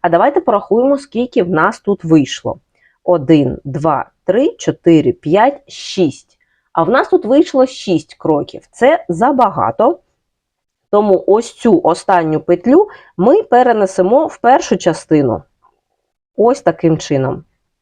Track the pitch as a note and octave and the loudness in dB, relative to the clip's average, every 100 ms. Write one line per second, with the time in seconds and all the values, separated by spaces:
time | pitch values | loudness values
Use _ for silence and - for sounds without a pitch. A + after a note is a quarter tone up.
0 | F3 E3+ A#3 F#4+ E4 G#3 - A3 C4 C#4 | -2 0 2 0 0 -2 0 0 0 -2
1 | C#4 G#3+ B3 - F3 D#3 F3+ - - G3+ | -4 -6 -4 -2 -2 0 0 -2 -4 -4
2 | E3 D#3+ C3+ - - - _ _ _ _ | 2 2 2 -6 -10 -12 _ _ _ _
3 | - E3+ C#3 D#3+ C3+ C3 C#3+ C#3 D#3+ C#3 | -2 0 2 2 2 -4 -10 -6 -2 -4
4 | - _ - G3+ D4+ - - - F3+ E3 | -6 _ -4 0 0 -2 -6 -2 2 2
5 | C#3+ A#2+ D3 F#3 B3 C#4 _ - - - | 2 -4 -2 0 0 -2 _ -18 -10 -4
6 | F3 - _ _ _ _ _ - E3 C4 | -4 -4 _ _ _ _ _ -4 -2 -2
7 | G4 F#4 G#3 C#4 F4 C4+ C4 - - E3 | 0 -2 2 2 2 0 -2 -2 -4 -4
8 | - - - F3 - - - - B3+ E4 | -4 -8 -4 -2 -4 -12 -20 -2 0 0
9 | - E3 B3 C4+ A3 D3 - - A#3 F4 | -2 -2 0 2 0 0 -4 0 0 -2
10 | _ _ _ _ _ _ _ _ _ G#3 | _ _ _ _ _ _ _ _ _ 0
11 | G#3 F#3 - G#3 A#3 - A#3+ F3 - E3+ | 2 0 2 0 -2 -4 0 2 2 -2
12 | - F3+ D#3+ D#3 - F3 A#3 D4+ G#4 - | 0 0 0 -2 -2 -2 2 2 2 -4
13 | - - G3+ F#4 - B3 B3 A3+ G3 - | -12 -2 2 2 2 2 2 0 -2 -2
14 | F#3 B3+ D#4+ - A#3 E4+ - G3 F3+ D#3+ | 0 0 0 -2 2 2 2 -4 -2 -4
15 | - D#3 C3+ F#2+ - _ _ _ _ _ | -2 0 0 -4 -10 _ _ _ _ _
16 | _ _ _ - A3+ C#4 - E3 E3 D#3+ | _ _ _ -2 0 0 -2 0 0 -2
17 | - C#3 C3 C#3+ - _ _ _ | -2 -4 -4 -6 -14 _ _ _